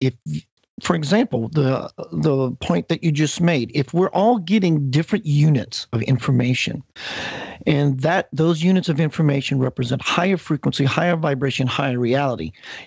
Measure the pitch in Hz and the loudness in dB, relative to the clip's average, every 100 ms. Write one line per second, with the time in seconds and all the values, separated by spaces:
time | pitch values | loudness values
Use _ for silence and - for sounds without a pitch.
0 | 135 127 - 151 - _ _ - - 175 | -4 -4 -10 -10 -10 _ _ -10 0 0
1 | 147 208 269 120 113 156 135 131 - - | 2 2 2 -2 -2 0 0 0 -4 -12
2 | - 165 151 135 131 127 - 175 - 165 | -10 -2 0 2 0 -4 -2 -2 0 -2
3 | 170 147 151 - 170 156 117 131 135 165 | 0 0 0 2 2 2 -2 -4 -2 0
4 | 185 175 208 240 165 214 185 156 139 135 | 0 2 2 2 2 2 4 2 2 0
5 | 165 214 151 147 151 139 - - - 117 | 0 -2 0 4 4 4 0 -10 -6 -4
6 | 107 131 - 127 123 127 - - - - | 0 0 2 2 2 0 -2 -6 -12 -16
7 | - - - - - - - 147 143 131 | -12 -10 -8 -10 -14 -8 0 2 2 2
8 | 147 185 - 135 160 165 175 190 170 147 | 0 0 -2 0 0 2 2 2 0 0
9 | 160 - 156 139 - 139 127 - 120 123 | 0 2 2 2 0 0 -2 -2 -4 -4
10 | - - 180 185 - 151 143 - 139 - | -2 0 2 0 -2 -2 -2 0 0 2
11 | 175 165 156 139 139 - 127 - 143 123 | 0 0 0 0 -2 -2 -2 0 -2 0
12 | 120 131 143 120 80 - - - | 0 0 0 -2 -8 -12 -18 -18